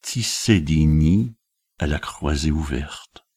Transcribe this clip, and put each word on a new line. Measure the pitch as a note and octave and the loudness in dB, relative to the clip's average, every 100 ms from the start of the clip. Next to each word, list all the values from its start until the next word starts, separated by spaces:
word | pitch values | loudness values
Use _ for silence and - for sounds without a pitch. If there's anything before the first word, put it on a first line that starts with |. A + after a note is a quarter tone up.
tissait | - B2 A2+ - - G2+ | -8 -6 -6 -4 2 2
des | D2 D#2 | 4 2
nids | D#2 D2+ D#2 G2 A#2+ A2 _ _ _ _ | 4 4 4 2 0 -8 _ _ _ _
à | D2 | -4
la | D2 | -4
croisée | - - D2 D2+ D#2 | -8 -8 -4 -2 0
ouverte. | D2+ D2 B1+ C#2+ - - - _ | -2 -4 -6 -8 -14 -20 -20 _